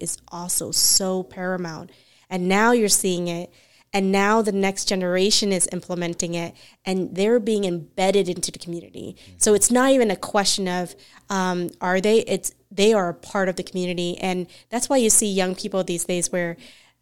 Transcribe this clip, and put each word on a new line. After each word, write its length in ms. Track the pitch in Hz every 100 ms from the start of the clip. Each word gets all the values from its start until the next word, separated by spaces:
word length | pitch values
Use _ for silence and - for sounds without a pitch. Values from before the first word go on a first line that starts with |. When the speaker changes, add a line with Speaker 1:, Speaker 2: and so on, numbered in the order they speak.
Speaker 1:
is 180 | 170 - -
also 420 | 175 175 - -
so 520 | - - - 190 185
paramount. 680 | 185 - 180 185 175 160 180 _ _ _ _
And 200 | 185 180
now 240 | 196 226
you're 160 | 247 208
seeing 400 | - 190 175 175
it, 220 | 170 180 _ _ _ _
and 200 | 196 190
now 300 | 196 202 220
the 100 | 220
next 320 | 196 196 196
generation 680 | - 190 180 180 196 214 208
is 180 | 185 -
implementing 600 | 180 - 180 175 170 175
it, 200 | 170 170 - - _
and 300 | - 190 175
they're 260 | - 202 240
being 240 | 214 214
embedded 640 | 196 175 151 - 190 196 180
into 240 | 180 -
the 60 | -
community. 580 | - 170 101 - - -
Speaker 2:
Mm-hmm. 200 | - -
Speaker 1:
So 160 | -
it's 160 | 208 -
not 220 | 247 269
even 180 | 269 226
a 60 | 180
question 520 | - 208 196 - 190
of, 260 | 180 175 - - - _
um, 400 | 196 185 180 175 -
are 200 | 180 185
they? 180 | 202 220
It's, 320 | - 190 - - _
they 220 | 196 202
are 160 | 220 180
a 60 |
part 340 | 170 - 208 190
of 80 | 185
the 60 |
community, 560 | 180 185 180 175 175 175
and 280 | 190 180 175 - _
that's 220 | 233 -
why 80 | 269
you 100 | 220
see 180 | - 214
young 220 | 190 185
people 280 | 190 214 190
these 220 | 185 175
days 260 | - 180 175
where 280 | 185 175 165 - - _ _